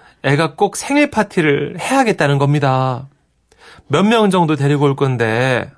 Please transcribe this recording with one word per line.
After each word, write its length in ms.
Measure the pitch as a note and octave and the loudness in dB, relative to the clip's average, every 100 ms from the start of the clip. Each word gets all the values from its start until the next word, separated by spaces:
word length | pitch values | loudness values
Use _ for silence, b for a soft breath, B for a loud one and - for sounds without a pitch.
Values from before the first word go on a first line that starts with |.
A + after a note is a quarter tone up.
| b b | b b
애가 320 | C3+ C#3+ D#3+ - | -2 0 0 -2
꼭 200 | G3+ - | -4 -4
생일 340 | - C#4+ D4 | -2 0 0
파티를 640 | A3 G#3+ - D3+ C#3+ C#3+ F3 | 0 -2 0 0 0 -2 -8
해야겠다는 580 | - C4+ A#3 F3+ D3 C#3+ | -2 0 0 0 0 2
겁니다. 680 | C#3+ D3 C#3 C3 C3 B2 C3+ _ _ _ _ b b b - | 0 0 0 0 -2 -4 -10 _ _ _ _ b b b -4
몇 160 | C#3+ | 0
명 260 | G#3 A#3 G#3 | 2 2 2
정도 260 | F#3 D#3+ D3+ | 2 0 0
데리고 300 | C#3 D3 C#3+ | 0 2 0
올 100 | C#3 | 0
건데? 760 | C3+ B2 A2+ A2 C3 A#2+ - | -2 0 -2 0 0 -2 -4